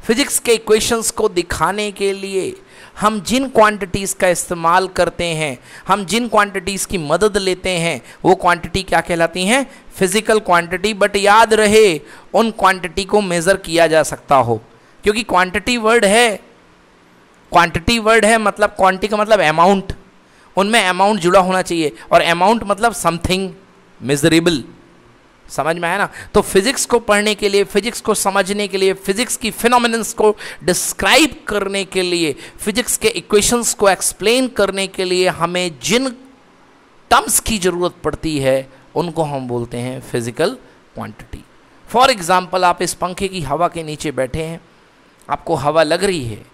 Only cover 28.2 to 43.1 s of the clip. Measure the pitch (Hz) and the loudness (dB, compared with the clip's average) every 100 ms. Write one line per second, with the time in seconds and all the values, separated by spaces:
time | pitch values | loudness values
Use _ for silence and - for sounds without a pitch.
28.2 | 202 196 185 208 208 190 190 190 196 196 | 0 0 0 -2 -4 0 0 0 -4 -4
29.2 | 247 - 226 - 240 247 240 226 208 - | -4 -4 -6 -2 2 2 2 -2 -6 0
30.2 | 214 208 - - 147 180 - - 196 240 | 0 0 -8 -8 -4 -2 -4 -4 2 4
31.2 | 311 - - 208 196 196 190 185 180 175 | 2 -2 -6 -4 -4 -6 -4 -2 -2 0
32.2 | 165 131 - - - 208 240 - 220 185 | -2 -4 -12 -10 -4 -4 -2 -2 -2 -2
33.2 | 165 208 208 240 226 - 202 180 - - | 0 0 2 0 -2 0 2 2 -2 -4
34.2 | 196 247 254 254 196 190 190 190 185 180 | 0 0 0 0 -2 0 -6 -4 -2 0
35.2 | 185 151 170 180 180 143 131 220 262 240 | 0 0 -4 -2 -6 -6 -2 0 -2 -8
36.2 | - _ _ _ _ _ _ _ _ 240 | -20 _ _ _ _ _ _ _ _ 0
37.2 | - - - 220 180 175 175 - 156 147 | 2 -4 -2 -2 -2 -2 -4 -4 -8 -6
38.2 | 160 151 135 135 131 - - - 175 156 | -6 -2 0 0 -2 -18 -10 -6 -4 -4
39.2 | 151 143 127 120 120 120 123 131 120 127 | -4 -4 -6 -6 -6 -8 -8 -10 -8 -6
40.2 | 117 117 165 262 - _ _ - 107 104 | -6 -2 -2 -2 -18 _ _ -14 -14 -16
41.2 | - - - _ _ _ - 226 262 240 | -18 -18 -20 _ _ _ -6 2 2 2
42.2 | 165 185 180 185 180 175 180 - 175 | 0 0 0 0 0 0 -4 -6 -8